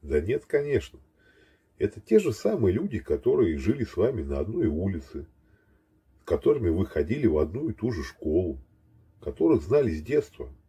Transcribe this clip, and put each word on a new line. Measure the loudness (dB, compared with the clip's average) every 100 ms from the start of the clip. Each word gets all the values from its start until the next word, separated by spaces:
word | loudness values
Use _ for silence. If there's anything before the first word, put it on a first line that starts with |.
Да | 0 -2
нет, | 0 -4 0
конечно. | -2 0 -2 -2 -18 _ _ _ _ _ _ _ _
Это | -4 -4
те | 2 4
же | 4
самые | -2 -2 2 2
люди, | 2 -2 -6
которые | -4 -2 0 2 2 0
жили | -2 -2
с | -2 0
вами | 0 0
на | -4 -4
одной | -4 -2 -2
улице, | 0 -4 -4 -8 -14 -14 _ _ _ _ _ _ _ _ _
с |
которыми | -2 0 4 4 2
вы | 0 0
ходили | 0 -2 2 2
в | 2
одну | 0 -2 -6
и |
ту | -4 -4
же | -4
школу, | -8 -8 -2 0 0 -6 -14 _ _ _ _ _
которых | -12 0 2 2
знали | 2 2 2
с | -2
детства. | -2 -2 -2 -10 -16 -16